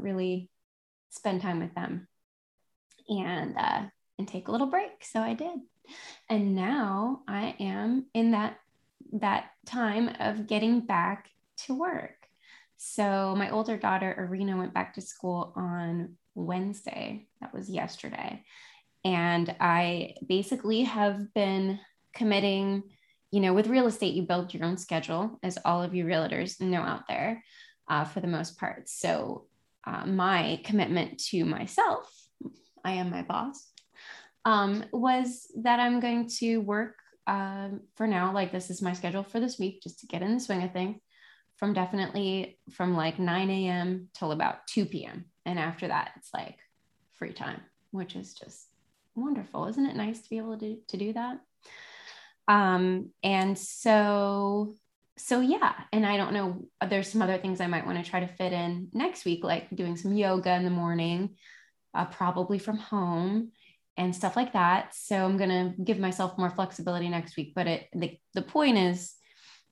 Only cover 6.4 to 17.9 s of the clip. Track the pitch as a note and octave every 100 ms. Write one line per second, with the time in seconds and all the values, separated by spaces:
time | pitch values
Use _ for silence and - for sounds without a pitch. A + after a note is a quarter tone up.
6.4 | G3 F#3+ F#3+ C#4+ G#3 G3 A3+ C4+ - G3+
7.4 | G#3+ - G3 G3 G#3+ B3+ C4 A#3 A3+ A3
8.4 | G#3+ A3 _ _ _ _ - G#3 G3+ -
9.4 | - _ - B3 A3 G#3 A#3+ - G#3+ G#3+
10.4 | G#3+ G#3 A3 A#3+ A#3 F#3 F3+ G3+ - _
11.4 | _ - - C4 F4 F4+ - - _ _
12.4 | _ - _ _ - - G3+ G3 G3 G3
13.4 | G3 G#3+ A3 G#3+ G3+ F#3+ F#3+ - F3+ F#3+
14.4 | G3 F#3 F3+ F#3 F#3 - F#3 - F3+ F3
15.4 | E3+ F3+ F3+ F3 E3+ E3+ F3 - _ -
16.4 | E3+ F3+ G3 G3+ - - G#1+ G#3+ - _
17.4 | - - G3 F#3 -